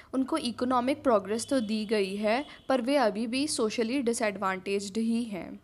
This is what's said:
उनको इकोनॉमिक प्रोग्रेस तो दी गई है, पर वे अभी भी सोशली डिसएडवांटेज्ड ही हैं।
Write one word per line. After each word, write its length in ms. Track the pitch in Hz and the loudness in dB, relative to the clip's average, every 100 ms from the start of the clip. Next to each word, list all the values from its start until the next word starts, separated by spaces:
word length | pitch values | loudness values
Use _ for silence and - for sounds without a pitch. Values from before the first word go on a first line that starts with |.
| - | -6
उनको 240 | 262 254 320 | -2 0 0
इकोनॉमिक 640 | 240 220 247 254 247 294 | 0 -2 0 2 2 0
प्रोग्रेस 440 | 277 214 190 226 - | 4 4 2 -4 0
तो 120 | 269 | 0
दी 260 | 208 220 202 | 2 -2 0
गई 300 | 220 196 196 | 0 0 0
है, 300 | 214 233 294 - - | 0 0 -2 -8 -2
पर 120 | 262 | 0
वे 140 | 233 285 | 2 2
अभी 320 | 226 202 226 | 2 0 -2
भी 200 | 254 302 | -2 -2
सोशली 540 | - 220 214 226 277 | 0 0 0 0 0
डिसएडवांटेज्ड 960 | 240 233 214 196 196 190 185 202 202 202 | 0 0 -2 0 -2 -2 -2 -2 -2 -2
ही 260 | 226 233 | 0 0
हैं। 360 | 233 190 - 208 | -2 -6 -10 -14